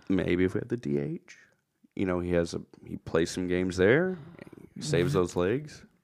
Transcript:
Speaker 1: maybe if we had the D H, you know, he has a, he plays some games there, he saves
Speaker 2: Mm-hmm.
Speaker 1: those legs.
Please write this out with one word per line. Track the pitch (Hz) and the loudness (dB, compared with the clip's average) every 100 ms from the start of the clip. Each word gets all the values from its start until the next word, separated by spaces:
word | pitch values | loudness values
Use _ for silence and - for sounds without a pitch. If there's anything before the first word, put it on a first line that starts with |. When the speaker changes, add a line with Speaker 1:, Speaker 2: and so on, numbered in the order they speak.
| - | -2
Speaker 1:
maybe | 95 87 90 | 0 2 2
if | 92 104 | 2 0
we | |
had | - | -4
the | 120 | -6
D | 92 71 | -2 -2
H, | 104 170 - - - _ _ _ _ - | -2 -6 -12 -20 -20 _ _ _ _ -6
you | 95 | -2
know, | 90 | -2
he | 87 | 0
has | 87 85 87 | 2 2 -4
a, | - - | -12 -18
he | - 85 | -14 -12
plays | - 82 87 | -2 0 0
some | - 90 | -2 -2
games | 90 92 90 | 0 0 4
there, | 95 135 185 180 143 - - - - - | 6 6 2 -4 -12 -20 -20 -20 -20 -12
he | |
saves | 156 87 87 | -2 2 2
Speaker 2:
Mm-hmm. | 95 | 2
Speaker 1:
those | 87 92 | 0 0
legs. | 90 127 151 - - _ | 0 0 -4 -16 -20 _